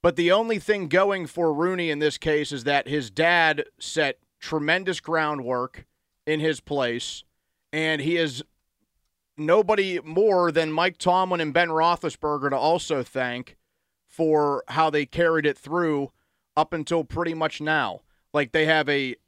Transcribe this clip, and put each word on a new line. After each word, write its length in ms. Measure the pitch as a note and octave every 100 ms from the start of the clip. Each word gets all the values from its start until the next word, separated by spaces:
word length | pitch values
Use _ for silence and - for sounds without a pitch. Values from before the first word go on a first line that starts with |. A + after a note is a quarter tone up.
But 140 | F3 F3
the 160 | E3+
only 280 | G3 A3+ G#3+
thing 280 | - G#3 E3+
going 400 | E3+ G3 G3 E3
for 260 | - E3
Rooney 360 | D3 F3 F#3 E3+
in 100 | D3
this 180 | D3+ -
case 340 | D#3+ D3+ D3
is 120 | C#3+
that 240 | A#2+ C#3+ A#2+
his 220 | D3 A#2
dad 560 | G2 E3 F3 D#3+ D3 - _
set 400 | - D#3+ C#3+ - _ _
tremendous 600 | - D#3 D3 F3 F#3+ F3
groundwork 840 | - E3 D#3 D3 A#2+ B2+ B2+ - - _ _ _ -
in 140 | D#3
his 220 | D#3 D3
place, 640 | - C#3+ B2 A#2 - - - _ _ _ _
and 280 | D3+ D#3+ D#3
he 160 | C#3+ E3+
is 260 | D#3+ B2 - _ _ _ _ _ _ _ _ -
nobody 640 | D3+ F#3 G#3 G#3+ G3 F3
more 480 | D3+ E3 G#3+ F#3 F3
than 200 | D#3 D#3+
Mike 260 | D#3 F3+ F3
Tomlin 420 | F#3 F3+ F#3 F3+
and 140 | D#3+
Ben 160 | D3 E3+
Roethlisberger 800 | D#3+ E3 E3+ E3 - D3+ D3 C#3
to 80 | C3+
also 460 | C#3+ E3+ - D3
thank 520 | B2 C3 B2 B2 B2 - _ _ _ _ _
for 580 | - D#3+ D#3 D3 C#3 -
how 220 | D3+ D#3+
they 160 | D3 C#3+
carried 400 | - E3+ D#3+ D3
it 120 | C#3
through 540 | - E3 E3+ D3 C#3 _ _ _ _ -
up 160 | D#3
until 300 | E3+ D3+ E3+
pretty 300 | D3 D#3+ E3+
much 280 | E3 D#3 -
now. 400 | D3+ D#3 A#2 F2+ _ _ _
Like, 180 | D3 C#3
they 140 | D#3+ D#3
have 240 | D#3 C#3+
a 260 | C#3+ C3 A#2+